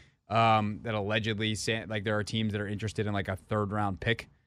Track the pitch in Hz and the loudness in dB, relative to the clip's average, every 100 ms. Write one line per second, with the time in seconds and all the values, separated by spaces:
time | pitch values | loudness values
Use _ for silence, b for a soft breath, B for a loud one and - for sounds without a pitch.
0 | b b - 110 113 110 104 107 113 110 | b b -2 4 6 6 4 -2 -4 -2
1 | 101 110 110 104 110 107 - 110 92 107 | 0 0 -2 -2 -2 -2 -2 -2 -2 -4
2 | 104 104 104 113 110 104 101 104 107 - | 0 -2 -2 -2 -2 -2 -4 -4 -4 -4
3 | 104 101 98 95 - 107 101 104 101 90 | -2 -2 -2 -6 -2 -2 0 0 -2 0
4 | 113 117 - _ | 0 0 -2 _